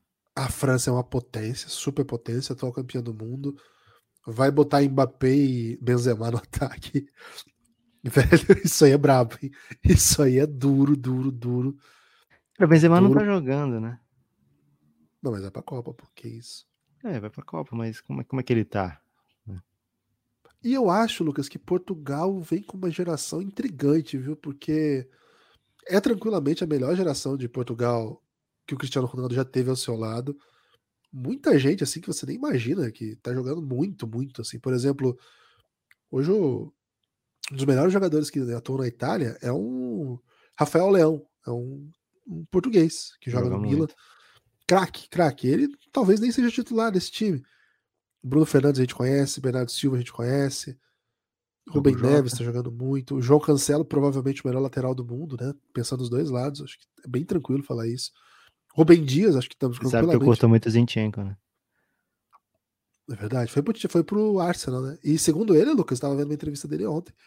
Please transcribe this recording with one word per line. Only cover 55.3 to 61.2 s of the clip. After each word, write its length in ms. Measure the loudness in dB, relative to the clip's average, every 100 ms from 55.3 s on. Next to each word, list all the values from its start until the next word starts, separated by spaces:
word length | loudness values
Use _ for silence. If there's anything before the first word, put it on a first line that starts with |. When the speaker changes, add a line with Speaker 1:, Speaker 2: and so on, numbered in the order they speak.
| -8
Speaker 1:
né? 140 | -8 -10 _
Pensando 260 | -8 -6 -4
nos 100 | -4
dois 200 | -2 -2
lados, 320 | -2 -4 -8
acho 160 | -14 -18
que 80 | _ _ -6
é 20 |
bem 180 | -6 -2
tranquilo 380 | -4 -2 -4
falar 240 | -4 -6 -4
isso. 240 | -6 -10 _ _ _ _ _ _
Rubem 300 | 4 8 8
Dias, 320 | 6 2 4 2
acho 140 | 0
que 60 | -4
estamos 220 | -4 -2
Speaker 2:
Você 60 |
sabe 80 | 0
que 60 | 2
eu 40 |
Speaker 1:
tranquilamente. 240 | 4 4 6
Speaker 2:
curto 240 | 6 6
muito 160 | 6 4
o 20 |
Zinchenko, 520 | 2 2 0 -4 -4